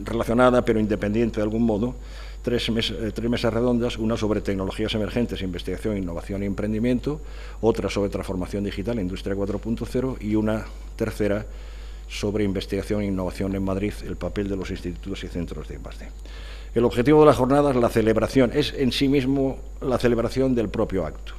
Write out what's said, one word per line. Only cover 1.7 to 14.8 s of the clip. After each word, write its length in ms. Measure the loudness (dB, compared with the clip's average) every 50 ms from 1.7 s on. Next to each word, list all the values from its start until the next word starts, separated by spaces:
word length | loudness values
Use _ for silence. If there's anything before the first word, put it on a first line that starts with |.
| 2 2 0 -2 -4 -8 -12 -14 -14 -14 -12 -12 -10 -6
tres 260 | -2 0 0 0 0 0
mes-, 200 | 0 0 0 -2
eh, 220 | -4 -4 -4 -4 -4
tres 160 | -2 -2 0
mesas 240 | 0 2 2 0 2
redondas, 440 | 2 2 2 2 2 2 0 -2 0
una 180 | 0 0 0
sobre 240 | 0 2 2 0 0
tecnologías 520 | 0 0 -2 0 -2 -2 -2 -2 -2 0 0
emergentes, 460 | 0 -2 0 0 0 0 0 -2 -4
investigación, 540 | -4 -4 -4 -4 -4 -6 -6 -4 -2 -2 -2
innovación 460 | -2 -2 -4 -4 -6 -6 -6 -4 -4
e 40 | -2
emprendimiento, 760 | -2 -2 -2 -2 -2 0 0 2 2 0 0 0 -2 -4 -6 -8 -12 -12 -12 -12 -12 -6 2
otra 280 | 2 2 4 4 0 -2
sobre 220 | 0 0 0 0
transformación 540 | -2 -4 -4 -4 -4 -4 -4 -4 -4 -4 -4
digital, 340 | -4 -4 -4 -4 -2 -2 -2
industria 380 | -2 -4 -4 -4 -4 -4 -2
cuatro 240 | -2 -2 -2 -2 -4
punto 260 | -2 -4 -4 -4 -4
cero, 300 | -4 -2 -2 -2 -2 -4 -4
y 140 | -2 0 2
una 320 | 2 2 2 0 -2 -4 -8 -12 -12 -14 -10 -4
tercera 500 | -4 -4 -2 -2 0 0 0 0 0 -4 -6 -12 -12 -12 -12 -12 -12 -12 -12 -12 -12 -12
sobre 380 | -10 -8 -4 -2 0 0 2 2
investigación 560 | 2 0 -2 -2 -2 -2 -2 -2 0 -2 0
e 60 | 0
innovación 480 | 0 -2 -2 -2 -4 -2 -2 -2 -2 -2
en 100 | -2 0
Madrid, 280 | 0 0 0 -2 -2 -4 -6 -8
el 120 | -8 -8
papel 320 | -6 -6 -4 -2 -2 -2 -2
de 80 | -2
los 140 | -4 -4 -6
institutos 540 | -6 -6